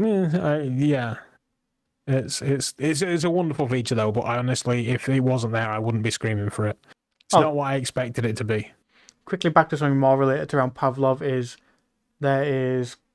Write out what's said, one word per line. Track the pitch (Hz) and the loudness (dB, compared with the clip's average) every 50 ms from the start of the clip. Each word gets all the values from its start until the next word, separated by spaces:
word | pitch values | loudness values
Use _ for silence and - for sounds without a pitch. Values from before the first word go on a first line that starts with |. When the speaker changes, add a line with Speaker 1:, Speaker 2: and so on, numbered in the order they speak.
Speaker 1:
eh, | 208 220 208 190 185 160 156 180 | 0 0 2 2 0 0 0 0
I, | 170 151 147 151 | 0 0 0 0
yeah. | 147 131 127 131 143 151 143 127 120 117 - - - - _ _ _ _ _ _ _ _ _ _ _ _ _ _ _ | -2 -2 -2 0 0 2 2 0 -2 -4 -8 -10 -12 -18 _ _ _ _ _ _ _ _ _ _ _ _ _ _ _
It's, | 139 131 131 110 - - - | -2 0 0 -2 -2 -6 -4
it's, | 123 139 139 131 - - - - | -2 -2 0 0 -2 -4 -6 -2
it's, | 135 156 156 143 | -2 -2 0 0
it's | 190 180 175 165 156 | 0 0 0 0 0
a | 175 | 2
wonderful | 170 185 175 156 143 - 143 120 | 2 2 0 0 -2 -2 -2 0
feature, | 127 127 113 - 123 | 0 -2 -2 0 0
though, | 110 107 107 | 0 0 0
but | 101 120 | 0 0
I | - - - 120 | 0 -2 -2 0
honestly, | 123 127 120 - - 123 123 120 113 120 | 0 0 -2 -2 0 0 0 0 0 0
if | 127 - - 139 | -2 -2 0 0
it | 135 135 | 2 2
wasn't | 127 127 127 123 120 110 113 | 2 2 2 0 0 0 -2
there, | 113 113 110 | -2 -2 -2
I | 107 110 | -2 -2
wouldn't | 110 117 113 110 110 | -2 0 0 0 0
be | 113 | -2
screaming | - - - 113 110 104 101 101 | -2 -2 -2 -2 0 0 -2 -2
for | - - 107 107 | -2 -2 -2 -2
it. | - - _ - - _ _ _ _ _ _ | -4 -6 _ -20 -20 _ _ _ _ _ _
It's | - - | 2 4
Speaker 2:
Oh. | 170 | 4
Speaker 1:
not | 156 156 147 | 4 4 2
what | 143 139 | -2 -2
I | 135 135 | -2 -2
expected | 135 120 - - 131 127 120 - 123 117 | -2 -4 -4 -4 -4 -4 -4 -4 -2 -2
it | 113 110 | -2 -2
to | - 110 | -2 -2
be. | 104 110 107 - - - _ _ _ _ _ _ _ _ _ _ | -2 -2 -4 -4 -8 -14 _ _ _ _ _ _ _ _ _ _
Speaker 2:
Quickly | - 196 180 - 170 | -8 -4 -2 0 2
back | 156 170 156 - | 4 4 4 4
to | 160 | 2
something | 139 151 143 139 135 | -2 0 2 2 4
more | 135 135 135 | 4 4 4
related | 135 135 135 135 156 156 - | 4 4 2 2 0 -2 -2
to | - | 0
around | 139 127 127 123 | 0 0 0 -2
Pavlov | - 143 135 127 139 135 131 131 135 | -2 -2 -2 0 2 2 2 2 0
is | 151 139 131 127 120 120 - - _ _ _ _ _ _ _ _ _ _ _ - | -2 -2 -2 -2 -4 -6 -10 -16 _ _ _ _ _ _ _ _ _ _ _ -4
there | 143 139 135 135 143 | -2 0 0 0 0
is | 147 135 135 131 127 127 123 123 123 - - _ _ | 0 0 0 0 0 0 0 -2 -4 -8 -14 _ _